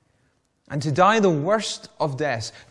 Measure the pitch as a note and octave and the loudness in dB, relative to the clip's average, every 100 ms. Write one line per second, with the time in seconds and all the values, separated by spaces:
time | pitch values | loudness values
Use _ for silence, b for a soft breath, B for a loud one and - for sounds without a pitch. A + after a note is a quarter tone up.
0 | _ _ _ _ _ _ - D3 D3+ C#3+ | _ _ _ _ _ _ -10 -6 -2 2
1 | F#3 A3 G3+ D3+ D#3+ A3 - - - - | 4 4 4 2 0 -2 -2 -10 -14 -6
2 | D#3 C3 D3 A#2 A2 B - | -4 -2 -4 -4 -8 B -4